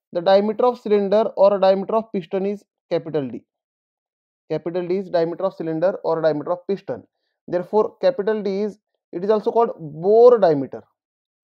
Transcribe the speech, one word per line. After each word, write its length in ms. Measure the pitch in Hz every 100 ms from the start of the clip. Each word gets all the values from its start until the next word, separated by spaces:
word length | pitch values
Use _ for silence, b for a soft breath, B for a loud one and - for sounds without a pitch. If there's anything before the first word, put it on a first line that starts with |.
| _
the 80 | 175
diameter 440 | 175 196 208 214 247
of 140 | 233
cylinder 440 | 220 208 196 208 220 -
or 240 | 196 202
diameter 360 | 190 196 185 220
of 160 | 220
piston 320 | 202 165 196 196
is 180 | 202 - _ _
capital 360 | 170 156 151 131
D. 160 | 110 - _ _ _ _ _ _ _ _ _ _
Capital 380 | 156 165 170 175
D 100 | 185
is 120 | 185
diameter 360 | 170 170 170 190
of 80 | -
cylinder 420 | 160 160 175 208
or 180 | 160 165
diameter 300 | 160 147 147
of 60 | 175 -
piston. 360 | 196 - 120 - _ _ _ -
Therefore, 480 | 175 175 208 - -
capital 420 | 190 180 196 220
D 180 | 202 196
is, 160 | 208 196 _ _ _
it 120 | 175
is 60 | 196
also 200 | 214 220
called 200 | 226 233 -
bore 580 | 156 151 180 220 240 240
diameter 460 | 180 147 131 113 - _ _ _ _ _